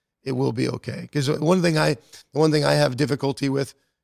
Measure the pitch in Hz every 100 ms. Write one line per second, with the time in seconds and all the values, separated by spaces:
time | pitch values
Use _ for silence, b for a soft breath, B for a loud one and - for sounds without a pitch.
0 | _ _ - 131 131 117 127 120 - -
1 | - 147 135 151 151 185 170 156 156 151
2 | B B B 139 160 151 143 147 147 123
3 | 143 135 139 135 143 135 135 - _ _